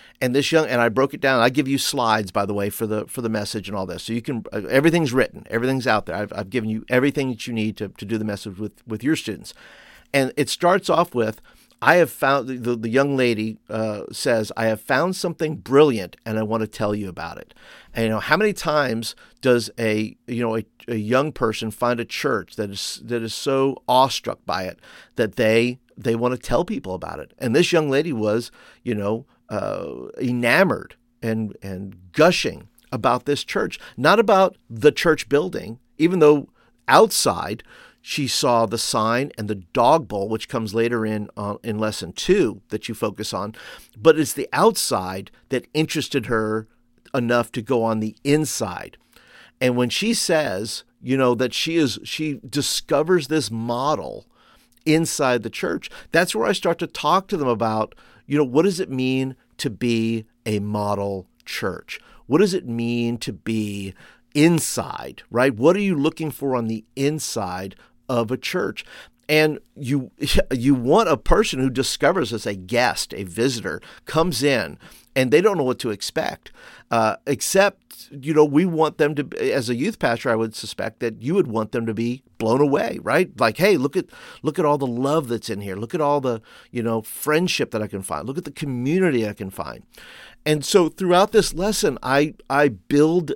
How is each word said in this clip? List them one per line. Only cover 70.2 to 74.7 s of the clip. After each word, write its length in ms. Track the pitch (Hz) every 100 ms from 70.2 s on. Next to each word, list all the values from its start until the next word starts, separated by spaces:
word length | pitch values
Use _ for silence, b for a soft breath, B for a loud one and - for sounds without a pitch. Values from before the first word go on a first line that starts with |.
| -
<laughs> 180 | - -
you 220 | 127 127
want 340 | 131 120 185 196
a 80 | 135
person 440 | - 180 220 131
who 100 | 131
discovers 640 | 123 131 - 147 185 117
as 120 | 113
a 100 | 110
guest, 600 | 101 92 120 123 - -
a 80 | -
visitor, 560 | 95 90 131 117 92 80 B B
comes 380 | - 156 185 120
in, 360 | 143 123 82